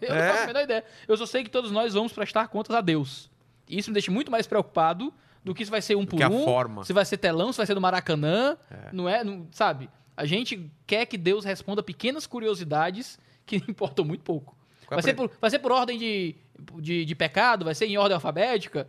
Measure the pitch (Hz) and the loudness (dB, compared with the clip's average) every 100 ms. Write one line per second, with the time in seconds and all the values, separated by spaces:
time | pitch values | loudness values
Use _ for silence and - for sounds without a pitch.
0 | - 156 170 220 226 262 285 220 - - | -2 2 4 2 0 -2 0 -2 -4 -16
1 | - 220 226 254 226 254 233 208 233 196 | 0 0 2 -4 -2 -2 0 0 2 0
2 | 226 - 196 214 226 202 220 233 180 156 | 0 -4 -2 0 0 -4 0 2 4 2
3 | 135 - - _ _ _ _ 190 214 208 | 0 -8 -18 _ _ _ _ -6 0 -2
4 | 190 196 294 226 - 214 - - 160 175 | 2 0 2 0 2 0 2 2 2 2
5 | 277 - _ _ 185 185 202 214 - 208 | -6 -10 _ _ -10 -6 -2 -4 2 0
6 | 196 165 131 233 311 123 120 104 95 185 | 2 4 4 4 4 2 0 -4 0 2
7 | 190 202 180 165 220 262 208 202 185 180 | 2 2 2 2 0 0 0 2 2 0
8 | 180 156 151 196 269 - _ 98 101 185 | 0 0 2 2 0 -2 _ -18 -12 -6
9 | 180 233 208 196 165 - 208 143 127 _ | -2 0 -2 -8 -14 0 0 0 -10 _
10 | _ - 151 185 - 208 156 - - 208 | _ -6 -2 -2 -2 -8 -10 -18 -2 0
11 | 233 214 170 202 196 185 - 202 202 - | 0 -2 0 0 -2 -6 -4 -6 -6 -4
12 | 233 294 - 247 220 190 160 151 170 190 | -4 -4 -8 -4 -2 -4 -2 0 0 -2
13 | - - _ _ - 196 - 196 185 165 | -12 -18 _ _ -4 -4 -4 -6 -2 0
14 | 151 160 - 160 - _ _ _ - 170 | 0 -4 -4 -6 -8 _ _ _ -6 0
15 | 180 254 240 - 220 277 269 254 247 240 | 0 0 -4 0 0 2 2 2 2 -2
16 | 226 202 175 - _ - 143 160 156 170 | -2 -2 -4 -6 _ -20 -18 -12 -4 -2
17 | 156 156 160 196 240 220 160 151 220 202 | -2 0 0 4 4 2 0 -2 0 4
18 | 202 175 156 151 233 226 - 147 | 4 2 0 0 2 0 -2 -6